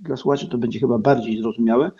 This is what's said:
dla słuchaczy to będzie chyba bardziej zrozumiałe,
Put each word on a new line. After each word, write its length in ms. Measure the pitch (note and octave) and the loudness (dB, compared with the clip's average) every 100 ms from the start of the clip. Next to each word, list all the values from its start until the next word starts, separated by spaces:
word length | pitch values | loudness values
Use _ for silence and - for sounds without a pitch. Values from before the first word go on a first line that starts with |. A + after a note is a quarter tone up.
dla 160 | E3 C3 | -8 -4
słuchaczy 320 | - C#3 - | 0 -2 -2
to 100 | B2 | -4
będzie 220 | A2+ G#2+ | -4 -2
chyba 180 | B2+ A#2 | 0 2
bardziej 400 | C3+ C3 A2 A2 | 2 2 0 -2
zrozumiałe, 520 | A2+ A2+ A2+ A#2 E3 - | -2 0 2 2 0 -4